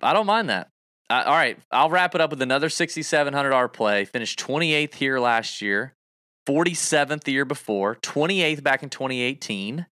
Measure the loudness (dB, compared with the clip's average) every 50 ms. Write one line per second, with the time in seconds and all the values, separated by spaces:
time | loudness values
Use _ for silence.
0 | 0 2 2 2 2 2 0 0 0 0 -2 -4 -4 -8 _ _ _ _ _ _
1 | _ -2 0 0 2 2 2 2 2 2 -2 -6 -8 _ 2 2 4 4 4 2
2 | 2 2 2 0 0 0 0 -2 -2 0 0 0 0 -2 -2 -2 -4 -4 -4 -6
3 | -4 0 2 2 2 2 0 0 0 2 4 2 2 2 0 0 0 2 2 2
4 | 0 -2 -4 -6 -6 -6 -6 -8 -6 -4 -2 0 0 2 2 2 0 -2 -2 -2
5 | -2 0 2 2 2 2 2 2 0 -2 -6 -6 -2 -2 0 0 -2 -4 -10 _
6 | _ _ _ _ _ _ _ _ _ -2 0 2 2 2 0 -2 -2 0 2 2
7 | 2 2 -2 -4 -4 -2 0 0 0 -2 -4 -6 -6 -4 -2 0 0 -2 -2 -4
8 | -8 -6 -2 -2 0 0 0 0 0 0 0 0 0 0 0 0 -2 -6 -10 -6
9 | -6 -4 -2 -2 -2 -2 -4 -6 -8 -8 -8 -6 -6 -6 -8 -8 -10 -12 _